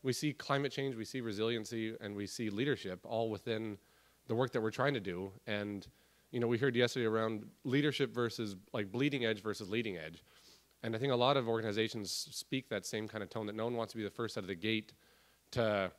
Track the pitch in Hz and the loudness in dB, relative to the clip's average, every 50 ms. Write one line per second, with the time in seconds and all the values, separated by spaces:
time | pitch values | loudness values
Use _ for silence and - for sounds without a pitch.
0 | - 135 123 - - 151 139 - - - 143 139 143 139 - - 135 139 127 113 | 0 0 -2 0 0 -2 -2 -4 -2 0 0 2 2 -2 -2 -2 -4 -4 -4 -4
1 | 110 - - 131 120 113 104 98 110 113 120 117 107 - 120 113 110 110 110 - | -8 -6 -6 -6 -4 -4 -2 0 0 0 0 -2 -4 -4 -4 -4 -4 -4 -4 -6
2 | 113 104 104 101 101 95 - - 120 107 101 101 127 143 135 - - 98 92 90 | -8 -8 -6 -4 -6 -6 -4 -4 -4 -2 0 0 2 0 0 0 -2 -6 -8 -8
3 | - - 113 110 117 113 107 101 - 123 113 107 110 110 104 98 _ _ _ _ | 0 2 4 4 4 4 2 -2 0 0 0 0 0 -2 -6 -8 _ _ _ _
4 | _ _ _ _ _ - 120 113 131 120 - 131 110 110 107 - 127 143 143 120 | _ _ _ _ _ 0 4 4 4 4 4 2 2 2 2 4 2 4 4 2
5 | 95 92 90 87 95 98 98 110 _ - 107 104 104 104 104 98 - - - _ | -2 -2 -4 -4 -4 -6 -8 -12 _ -4 -2 -2 -2 -2 -4 -6 -8 -12 -20 _
6 | _ _ _ _ _ _ - 123 117 117 120 110 131 139 123 120 123 120 - 135 | _ _ _ _ _ _ -2 0 2 4 4 4 4 4 6 6 4 4 4 2
7 | 120 110 110 110 110 110 113 107 110 - - _ _ 127 123 143 147 151 135 - | 2 2 2 2 2 2 0 -4 -6 -10 -18 _ _ 2 2 4 4 4 2 2
8 | 139 120 110 120 120 117 - - 117 104 98 92 98 - - 120 104 95 98 120 | 0 0 2 0 0 0 0 -2 -4 -4 -4 -8 -12 -6 -4 -4 -4 -2 0 2
9 | 131 147 143 135 120 110 110 104 98 110 101 - 107 90 104 117 120 110 95 85 | 2 2 2 2 0 0 0 0 -2 -6 -6 -4 -6 -2 -2 -2 -2 -2 -4 -6
10 | 78 80 82 82 - _ - - - - - - _ _ _ _ - 113 113 110 | -8 -10 -12 -14 -20 _ -20 -20 -20 -20 -20 -20 _ _ _ _ -6 -4 -2 0
11 | 127 139 127 120 123 131 143 139 123 113 113 113 110 110 101 110 110 110 - 113 | 0 2 4 4 6 6 6 4 4 2 0 0 0 0 2 2 0 0 0 -4
12 | 101 90 - - - - 135 - - _ - 131 127 - 113 101 92 - - 110 | -6 -4 -4 -6 -6 -6 -8 -12 -8 _ -4 -4 -4 -2 -6 -4 -4 -4 -6 -4
13 | 107 104 107 110 101 87 - 113 110 104 104 110 110 120 123 117 113 104 - 113 | -6 -4 -6 -8 -8 -6 -6 -6 -4 -4 -4 -2 -2 -2 -2 -2 -4 -4 -4 -6
14 | 107 98 - - 117 107 - 113 98 90 98 85 85 110 110 110 107 - - _ | -6 -6 -4 -4 -6 -4 -4 -6 -4 -4 -6 -2 2 2 2 2 0 -4 -18 _
15 | _ _ _ _ _ _ _ _ _ _ - 127 117 110 104 101 95 90 - | _ _ _ _ _ _ _ _ _ _ 0 2 4 4 4 4 2 0 -2